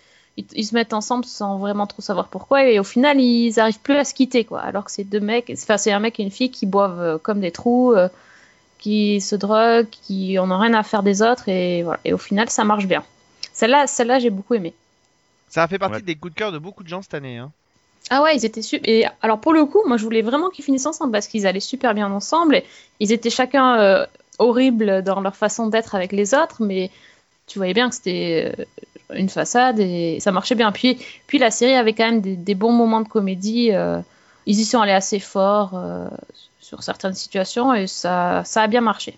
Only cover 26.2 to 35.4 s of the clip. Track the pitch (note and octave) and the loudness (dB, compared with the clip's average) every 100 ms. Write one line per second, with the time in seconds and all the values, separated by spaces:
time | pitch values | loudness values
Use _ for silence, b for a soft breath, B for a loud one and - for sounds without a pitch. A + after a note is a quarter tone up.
26.2 | G3+ C4+ E4 - G#3+ F#3+ F#3 b b b | 2 2 0 -2 -4 -2 -4 b b b
27.2 | b _ - G3+ F#3 F#3+ B3 A#3+ F#3+ F3+ | b _ -14 -6 -2 0 0 -2 -6 -4
28.2 | F3 D#3+ - - - - - - - - | -2 -2 -2 -6 -12 -16 -20 -20 -12 -4
29.2 | F#3+ E3+ D#3 A#3+ B3+ A3 F#3 F3 E3+ D#3+ | -4 -2 -2 2 2 2 0 -2 -2 -2
30.2 | G#3 F#3 - A#3 A3+ G3 B3+ B3+ B B | -2 -2 0 0 0 2 0 0 B B
31.2 | - C#4+ A#3+ G#3+ A#3+ C4 A3 A3 A3+ A3+ | -4 2 2 2 2 4 2 2 2 2
32.2 | F#3+ F#3 F3 F#3+ A3+ A#3+ A3+ A3 A3 A3+ | -2 -4 -4 0 2 4 4 2 0 -2
33.2 | G3 F#3 G3+ A#3 A#3 F#3 F3 E3+ E3+ b | -2 -2 -2 0 2 2 0 -4 -8 b
34.2 | b b b G#3 G#3+ B3 G#3 F#3+ F#3+ G3+ | b b b 0 2 2 4 2 2 -4
35.2 | - G3+ | -4 0